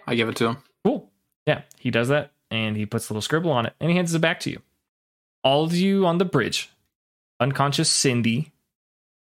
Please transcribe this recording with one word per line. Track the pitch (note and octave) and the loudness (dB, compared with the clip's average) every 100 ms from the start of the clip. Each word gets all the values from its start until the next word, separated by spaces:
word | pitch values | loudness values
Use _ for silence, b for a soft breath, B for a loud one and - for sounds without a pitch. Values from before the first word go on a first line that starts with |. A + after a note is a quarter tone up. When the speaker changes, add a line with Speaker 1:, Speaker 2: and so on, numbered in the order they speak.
| - | -2
Speaker 1:
I | |
give | A#2 A2+ | 0 0
it | A2 | 0
to | A2+ | -2
him. | A#2 _ _ | -2 _ _
Speaker 2:
Cool. | G3+ C4 - _ _ _ - | -2 -2 -6 _ _ _ -4
Yeah, | D3 - - | -4 -6 -8
he | B2+ | -2
does | A2+ B2 | 0 2
that, | D3 D3 _ _ | 0 -2 _ _
and | A2+ A2 G#2+ | -4 -2 -4
he | G#2 | -4
puts | A2+ - | -6 -6
a | |
little | G#2+ | -6
scribble | - D#3 F3 | -2 -2 0
on | B2+ A2+ | 0 -2
it, | - | -4
and | D#3 | 0
he | F3 | 0
hands | E3+ | 0
it | E3 | 0
back | D#3+ F3 | 0 -2
to | - | -6
you. | - - _ _ _ _ _ _ _ | -8 -14 _ _ _ _ _ _ _
All | C3 C#3 | 2 2
of | D#3+ | 2
you | F3 F#3+ G3 F#3 | 2 2 2 2
on | E3+ | 2
the | F#3 | 2
bridge, | C#3+ G2+ - - _ _ _ _ _ _ - | 0 0 -4 -8 _ _ _ _ _ _ -2
unconscious | A#2+ C3+ C#3+ C#3 D#3+ | -2 2 0 0 0
Cindy, | - C#3+ A#2+ A2+ A#2 D#3 _ _ _ _ _ _ _ _ | 2 2 2 0 0 -4 _ _ _ _ _ _ _ _